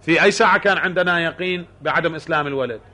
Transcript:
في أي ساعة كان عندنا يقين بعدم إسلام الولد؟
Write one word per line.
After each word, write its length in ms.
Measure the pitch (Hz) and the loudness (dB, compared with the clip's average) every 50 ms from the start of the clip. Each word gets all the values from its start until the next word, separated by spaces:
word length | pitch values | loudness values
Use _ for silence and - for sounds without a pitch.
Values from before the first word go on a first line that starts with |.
في 220 | _ - 160 156 165 | _ 2 2 4 4
أي 80 | 202 | 2
ساعة 260 | 202 - 226 196 185 | 4 4 2 4 4
كان 200 | 202 - 202 190 | 2 2 2 0
عندنا 420 | 165 143 185 175 175 180 180 175 170 | 2 0 -2 -2 0 0 0 0 0
يقين 460 | 165 165 156 - 180 185 185 180 170 - - - | 0 -2 -4 -6 -6 -6 -6 -6 -8 -12 -20 -8
بعدم 340 | 143 151 143 160 165 170 165 | -4 -2 -2 0 0 -2 -4
إسلام 320 | 156 - - 165 151 147 | -6 -6 -2 -2 -2 -2
الولد؟ 340 | 143 139 135 127 120 117 107 - - | -2 -2 -4 -4 -4 -6 -10 -14 -20